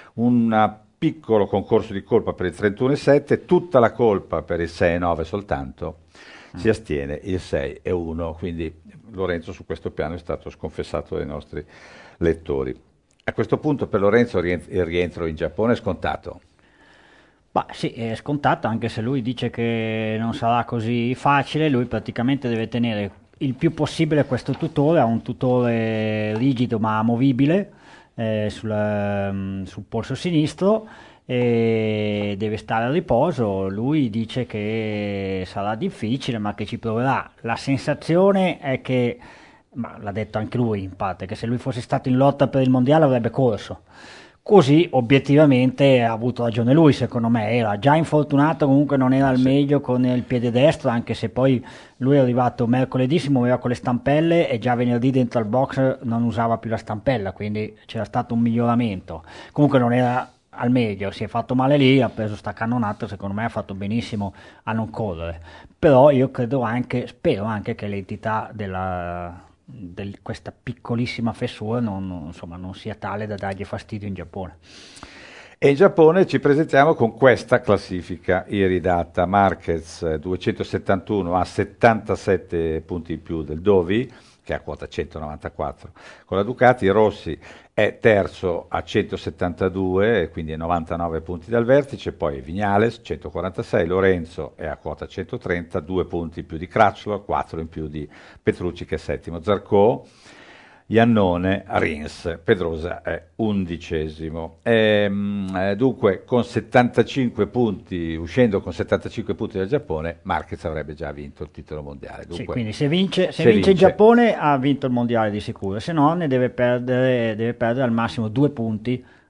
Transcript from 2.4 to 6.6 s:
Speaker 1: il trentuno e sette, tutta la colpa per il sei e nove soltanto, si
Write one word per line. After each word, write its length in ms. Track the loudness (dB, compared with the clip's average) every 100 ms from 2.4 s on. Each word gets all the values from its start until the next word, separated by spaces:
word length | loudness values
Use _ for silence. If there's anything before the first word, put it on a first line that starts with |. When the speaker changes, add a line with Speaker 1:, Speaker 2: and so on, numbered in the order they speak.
| -4
Speaker 1:
il 80 | 0
trentuno 380 | -2 0 0
e 20 | 2
sette, 500 | 4 2 4 -2 2
tutta 320 | 2 4 4
la 140 | 4
colpa 500 | 4 2 2 -2 -6
per 180 | -4 -4
il 100 | -4
sei 260 | 0 2 2
e 20 |
nove 260 | 0 -2
soltanto, 720 | -4 -6 -4 -6 -6 -10 -12 -12 _ -20 -20 -20 -18
si 100 | -4